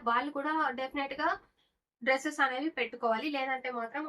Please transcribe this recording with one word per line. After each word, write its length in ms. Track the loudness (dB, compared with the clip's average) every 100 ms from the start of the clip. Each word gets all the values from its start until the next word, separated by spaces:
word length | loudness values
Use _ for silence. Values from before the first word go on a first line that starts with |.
వాళ్ళు 260 | 2 2 2
కూడా 220 | -2 0 2 2
డెఫినెట్ 440 | 0 -4 -2 -4 0
గా 100 | 0 0 -4 _ _ _ _ -6
డ్రెస్సెస్ 380 | 2 2 2 2
అనేవి 320 | 2 2 -2 -2
పెట్టుకోవాలి, 500 | -4 0 0 2 0
లేదంటే 420 | -2 -2 -2 -2
మాత్రం 320 | -4 -4 -4